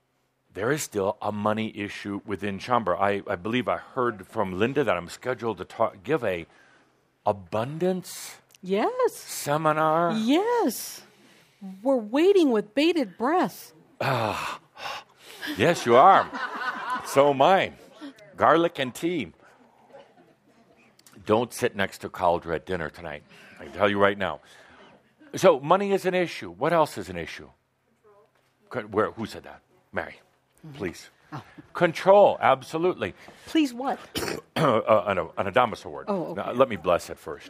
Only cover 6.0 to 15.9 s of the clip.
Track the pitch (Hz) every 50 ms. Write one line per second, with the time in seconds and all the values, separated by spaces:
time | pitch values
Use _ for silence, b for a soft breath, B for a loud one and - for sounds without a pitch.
6 | 87 123 151 151 123 101 90 85 82 _ b b b b b b b b b b
7 | b _ _ _ - 107 101 101 92 85 - 107 117 135 151 160 175 185 190 180
8 | - - - - - - - - _ _ _ - - 185 196 208 262 415 508 508
9 | 494 440 - - - - - - - 139 147 156 160 156 151 156 156 156 156 165
10 | 175 170 220 220 220 233 285 349 415 466 480 466 392 262 - - - - - -
11 | - _ b b b b b b b b b _ 202 190 190 190 214 269 269 247
12 | 214 208 233 294 339 392 403 381 320 269 226 214 208 - - 277 302 330 339 320
13 | 254 190 - - 226 269 330 370 277 170 - - - - _ - _ _ _ -
14 | 123 135 131 120 113 104 92 - - - - - _ _ _ B B B B B
15 | B _ _ B B B B B B B 294 - 113 165 170 - - 117